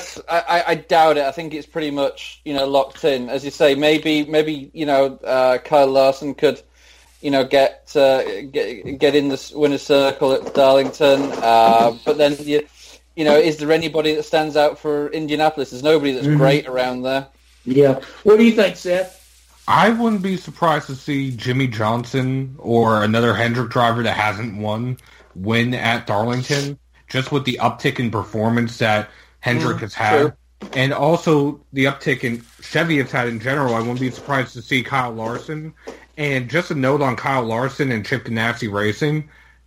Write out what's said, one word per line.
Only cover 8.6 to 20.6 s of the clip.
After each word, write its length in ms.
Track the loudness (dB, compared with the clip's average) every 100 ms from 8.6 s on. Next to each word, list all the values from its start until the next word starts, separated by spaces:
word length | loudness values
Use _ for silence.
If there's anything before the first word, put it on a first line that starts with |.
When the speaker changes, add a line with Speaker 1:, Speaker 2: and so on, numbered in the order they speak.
| -6 -8 -12 0
Speaker 1:
get 160 | 2
in 140 | 2 0
the 60 |
s-, 160 | -4 -8
winner's 320 | -2 0 0
circle 500 | 2 2 2 2 0
at 200 | 0 0
Darlington. 760 | 2 6 6 2 2 2 4 0
Uh, 640 | -2 4 6 6 6 4 0
but 140 | -2 2
then, 180 | 2 0
you, 260 | -2 -2 -2 _ -20 -20 _ -2
you 80 |
know, 120 | 4 4
is 200 | 4 0
there 160 | 0
anybody 420 | 0 0 -2 0
that 100 | -2
stands 300 | 0 -2 0
out 240 | 2 2 0
for 300 | -4 -4 -4
Indianapolis? 640 | -6 -4 0 0 0 -6
There's 120 | -2
nobody 300 | 2 2 2
that's 140 | -2 0
Speaker 2:
Mm-hmm. 100 | 2
Speaker 1:
great 300 | 4 2 0
around 340 | -2 -2 -4
there. 240 | -4 -4 -6 _ _ _
Speaker 2:
Yeah. 360 | -2 4 4 2 -6 -2
What 120 | 4 6
do 80 |
you 80 | 6
think, 240 | 4 2 0
Seth? 380 | -2 -2 -2 -10 _ _ _ _ 0
Speaker 3:
I 220 | 2 4
wouldn't 320 | 2 0 0
be 140 | -2 -4
surprised 500 | -8 -2